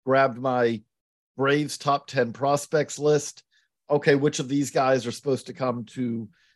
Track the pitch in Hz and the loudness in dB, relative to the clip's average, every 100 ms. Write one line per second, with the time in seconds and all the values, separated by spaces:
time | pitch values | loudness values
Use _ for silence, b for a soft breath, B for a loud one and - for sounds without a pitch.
0 | 131 135 135 117 131 123 120 113 _ _ | 0 2 2 0 -2 0 0 -2 _ _
1 | _ _ _ - 135 147 147 - 143 139 | _ _ _ -2 2 2 0 -4 -2 -2
2 | - 135 117 101 139 143 - 156 139 - | -2 -2 0 0 0 0 0 -2 -2 0
3 | 147 147 - - _ _ _ _ - 147 | 2 2 0 -16 _ _ _ _ -2 0
4 | 156 143 147 151 127 143 127 151 131 131 | 4 4 2 -2 -4 -2 -2 0 2 2
5 | 117 - 143 127 - - 127 120 107 127 | 0 -6 -4 -4 -6 -6 -4 -4 -8 -6
6 | 123 117 110 _ _ | -4 -6 -10 _ _